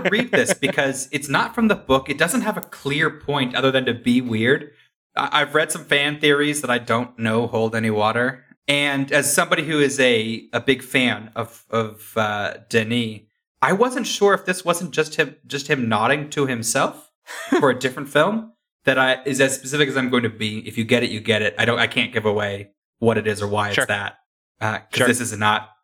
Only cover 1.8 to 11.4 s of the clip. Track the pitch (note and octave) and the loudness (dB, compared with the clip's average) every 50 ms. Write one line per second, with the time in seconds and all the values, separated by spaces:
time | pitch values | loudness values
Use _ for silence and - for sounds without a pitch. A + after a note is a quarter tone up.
1.8 | - - C3 C3+ C3+ - C#3 C#3+ D#3+ F3 B3+ B3 G3 G#3+ F#3+ F3 - - - - | 0 2 2 2 2 -2 -2 0 0 0 0 0 -2 -2 -4 -6 -8 -12 -16 -10
2.8 | - C#3 C#3+ D3+ D#3+ D3+ D3+ - - - C#3+ C#3+ B2+ B2 B2 B2 C3 C3+ C3 C3 | -6 -4 -2 0 0 -2 -2 -6 -6 -4 -2 -2 -2 -2 0 0 0 2 2 2
3.8 | B2+ B2 A2+ A2 - A#2+ A#2+ C3 B2+ A#2+ A2+ G#2+ A2+ A#2+ D3 - - - - _ | 0 0 -2 -2 0 2 2 2 2 0 0 0 2 2 2 2 0 -6 -18 _
4.8 | _ _ _ _ _ _ _ - C#3 C#3+ - D3 D3 C#3 C#3 D3+ E3 D#3 - F3 | _ _ _ _ _ _ _ -2 -2 0 2 0 0 2 2 2 0 0 -2 -8
5.8 | D3 - D3 C#3+ C#3+ D3 D3 D3+ D#3 D3 C#3+ C#3+ D3 D3 C#3+ D3 C3+ B2 A#2+ A#2+ | -2 0 0 2 2 0 -2 2 2 4 4 4 2 0 -2 -2 -2 -2 -2 -2
6.8 | A#2 - A#2 A#2 B2 A#2+ - - A2+ A2 A2 A#2 A#2+ A2 - A2 A2 A2+ A2+ A2+ | 0 0 0 -2 -2 -4 -6 -4 -2 0 0 0 0 0 0 -2 -2 0 0 -2
7.8 | A2+ A2+ G#2+ G#2 G#2 A2 A2+ A#2 B2 C3 C3+ - _ _ _ _ _ - C#3+ C#3+ | 0 0 0 2 0 0 2 0 0 -2 -4 -6 _ _ _ _ _ -2 0 0
8.8 | C#3+ C#3+ C#3 C#3 C3+ C#3 D3 C#3+ C3+ C3+ - F#3 E3+ - F3 E3 D3+ D#3 D#3 D3+ | 0 0 -2 -2 -2 0 0 0 2 2 0 0 0 2 0 -2 0 0 0 2
9.8 | C#3+ C3+ A#2+ C3 C3 B2+ A#2+ A2 A2 A2+ A2+ G#2+ - - - A#2+ - C3+ C3 B2 | 2 2 2 2 2 4 4 2 0 -2 -6 -8 -8 -8 -6 -2 0 0 -2 -2
10.8 | - - - C3+ B2+ A#2+ G#2+ G#2 A2 A2+ - - | -4 -4 -2 0 0 0 -2 -4 -8 -10 -10 -10